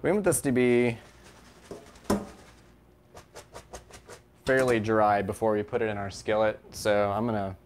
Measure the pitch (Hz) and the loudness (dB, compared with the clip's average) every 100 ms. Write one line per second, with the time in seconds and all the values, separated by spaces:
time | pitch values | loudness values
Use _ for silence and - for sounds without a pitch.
0 | 147 202 190 160 139 123 123 120 123 113 | 0 0 0 0 0 2 4 4 2 -2
1 | - - - - - - - - - - | -14 -20 -20 -20 -20 -20 -20 -18 -18 -20
2 | - 202 - - - - - - _ _ | -6 -6 -6 -18 -20 -20 -20 -20 _ _
3 | _ - - - - - - - - - | _ -20 -20 -20 -20 -20 -20 -20 -20 -20
4 | - - _ _ - 131 127 113 107 110 | -20 -20 _ _ 0 2 2 2 2 2
5 | 104 104 98 101 113 107 104 120 110 101 | 4 2 -2 -2 0 0 -2 -2 -2 -4
6 | 98 - - 107 110 107 - - 110 104 | -8 -8 -2 0 0 -2 -14 -4 0 2
7 | 101 101 120 107 98 98 | 2 0 -2 -4 -6 -10